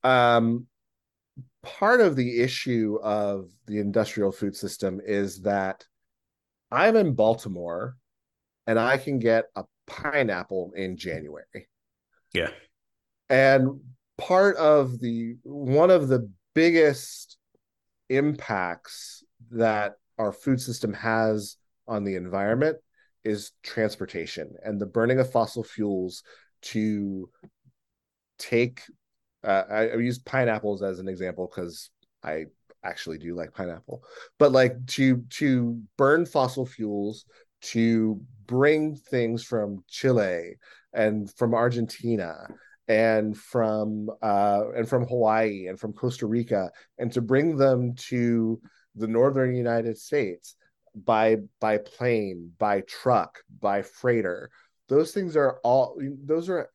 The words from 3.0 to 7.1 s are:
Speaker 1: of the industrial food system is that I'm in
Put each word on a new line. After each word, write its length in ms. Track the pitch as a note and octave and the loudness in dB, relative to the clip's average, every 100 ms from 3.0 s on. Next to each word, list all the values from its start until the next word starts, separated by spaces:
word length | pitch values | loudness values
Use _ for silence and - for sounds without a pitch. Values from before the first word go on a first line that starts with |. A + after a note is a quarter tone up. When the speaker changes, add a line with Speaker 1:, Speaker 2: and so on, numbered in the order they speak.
Speaker 1:
of 480 | G#2+ G#2 G#2 G2+ F#2 _ - | -2 0 0 -4 -8 _ -8
the 120 | G#2 | -4
industrial 540 | G2+ G2+ G#2+ - G2 | 0 0 0 0 -2
food 240 | F#2 G2+ G2 | -2 -6 -6
system 440 | G2 - G2 F#2 | -12 -6 -6 -6
is 380 | G#2 G2+ G2 F2+ | -4 -2 -2 -4
that 420 | F#2+ G2+ F#2+ F#2+ - _ _ _ _ _ _ _ _ | -2 -2 -2 -8 -16 _ _ _ _ _ _ _ _
I'm 260 | A#2+ G3 A3 | 2 4 4
in 160 | F#3 | 2